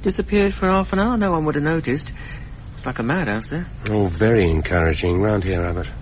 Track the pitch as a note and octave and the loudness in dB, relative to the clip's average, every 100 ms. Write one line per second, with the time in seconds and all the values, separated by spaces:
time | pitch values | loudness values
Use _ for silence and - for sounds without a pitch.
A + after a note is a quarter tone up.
0 | F#3+ F#3 - G#3 G3 - F#3 F#3+ F#3+ F#3+ | -2 -2 0 2 2 2 2 2 2 0
1 | A3 A#3+ G3 E3 D3+ D3 D3+ E3 B2+ C#3+ | 0 2 0 2 0 0 0 0 0 -4
2 | - - - - - - - - B2+ B2 | -6 -10 -12 -12 -12 -14 -16 -10 -8 -4
3 | A#2 F3+ B2 A2 - D#3+ F3+ - G#2+ G#2+ | -2 0 -2 -4 -4 -8 -8 -8 -2 2
4 | F#2+ E2 A2 A2+ E2+ D#2 - F2+ E2 D#2 | 2 2 4 6 4 2 2 2 2 2
5 | F2 F2 G#2+ G#2 F#2+ F2+ F2 F2 - - | 0 2 2 2 0 0 -2 -4 -6 -8